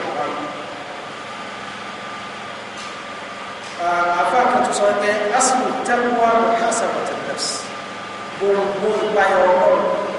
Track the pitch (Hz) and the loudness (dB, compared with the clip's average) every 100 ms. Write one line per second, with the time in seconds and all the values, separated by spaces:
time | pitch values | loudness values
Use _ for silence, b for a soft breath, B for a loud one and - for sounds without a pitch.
0 | - 147 147 - 202 - - - - - | -4 -4 -4 -4 -6 -8 -10 -12 -12 -12
1 | - - - - - - - - - 101 | -12 -12 -12 -12 -10 -10 -12 -12 -10 -12
2 | - 101 98 - - - - - - - | -10 -10 -10 -12 -12 -12 -12 -12 -12 -12
3 | - - - - - - - - 175 175 | -12 -12 -12 -12 -12 -12 -12 -4 0 2
4 | 175 175 - 254 247 247 - 208 208 208 | 2 2 4 4 4 4 2 2 2 4
5 | 208 214 208 254 254 247 202 - - 240 | 2 2 2 2 4 2 0 -2 0 2
6 | 247 240 226 226 226 226 226 - - - | 2 4 4 4 4 2 2 0 0 -2
7 | - - 90 - - - - - - - | -4 -4 -6 -4 -4 -4 -8 -10 -10 -10
8 | - - - - 196 202 190 196 214 196 | -10 -10 -10 -2 2 2 2 0 0 0
9 | 214 202 190 185 185 185 196 - - - | 2 4 4 6 6 6 6 6 4 0
10 | - | -2